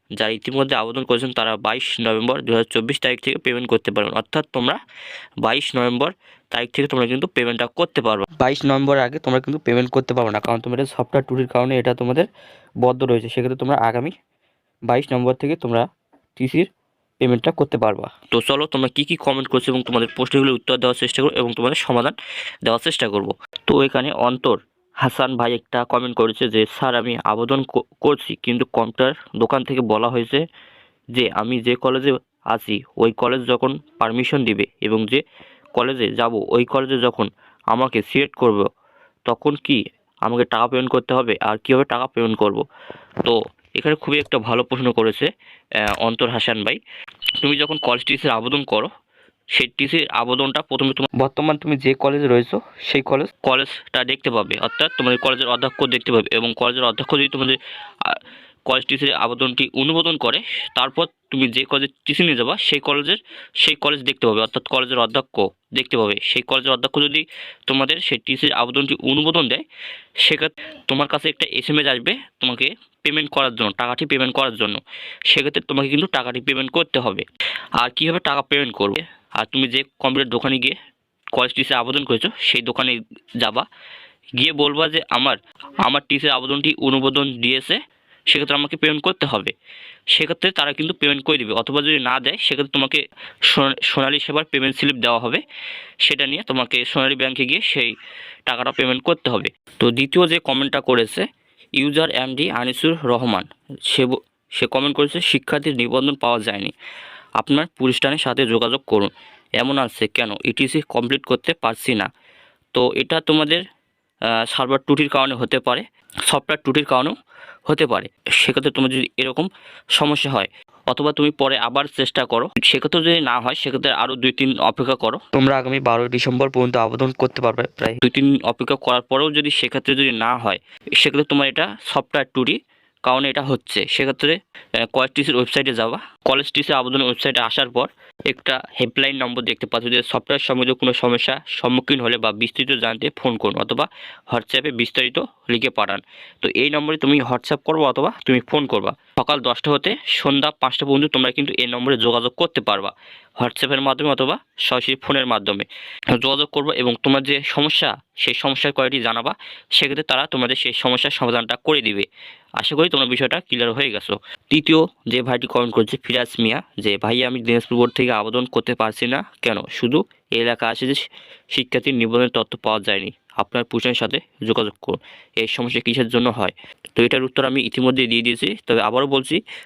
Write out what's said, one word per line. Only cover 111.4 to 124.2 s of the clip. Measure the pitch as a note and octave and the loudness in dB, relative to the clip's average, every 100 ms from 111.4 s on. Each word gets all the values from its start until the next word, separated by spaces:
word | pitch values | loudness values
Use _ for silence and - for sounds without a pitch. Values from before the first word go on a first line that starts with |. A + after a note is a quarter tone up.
| - | 0
পারছি | E3 A#2 A2+ - A2+ | -2 -2 -2 -2 -2
না।" | G2 - _ _ _ _ _ | -2 -8 _ _ _ _ _
তো | - B2 | 0 2
এটা | - C3 D#3+ | 0 -2 -2
তোমাদের, | D#3+ D#3 D3+ E3 | 2 2 2 -2
আহ, | F#3+ _ _ _ _ _ A2 A2+ A2+ | -2 _ _ _ _ _ -2 0 -2
সার্ভার | - B2+ C3+ | -2 0 0
ত্রুটির | - C#3+ C#3+ | 2 2 2
কারণে | C#3+ C3+ | 2 0
হতে | B2 A#2+ B2+ | -2 -2 -2
পারে, | B2+ B2 A3+ _ _ - | 0 -2 -4 _ _ -6
সফটওয়্যার | - C#3+ - D3+ | -2 -2 0 -2
ত্রুটির | - C3 C#3+ | 2 0 2
কারণেও | B2+ C#3+ - _ - - - | 2 2 -4 _ -20 -20 -12
হতে | - D3+ C#3 | -2 4 4
পারে। | G2+ - - - | 4 0 -10 0
সেক্ষেত্রে | - - - C#3 | 2 2 2 0
তোমার | C3+ C3 | 2 0
যদি | C3 - - | 0 -2 -2
এরকম | C3 C3 F#3 - - - - | -2 -2 -4 -6 -20 -20 -2
সমস্যা | - D3 D3 C#3 | 2 2 2 0
হয় | B2+ G2 - - _ - | 0 -2 -6 -20 _ -4
অথবা | B2+ D3 | 0 0
তুমি | D3 D3 | 2 0
পরে | D3 C3+ C3+ | 2 0 2
আবার | A#2 C3 D3 | 0 -2 -2
চেষ্টা | - C3 - B2 | -2 -2 0 0
করো, | A#2 A#2+ - | 0 0 0
সেক্ষেত্রে | - C3+ D3+ F3 | 2 2 2 0
যদি | D#3+ E3+ | 2 2
না | C#3 A#2+ | 2 0
হয় | A#2+ D3 | 0 -4
সেক্ষেত্রে | D3 B2+ A2+ | -4 -2 0
আরও | - A#2 | 0 0
দুই | C3 | 0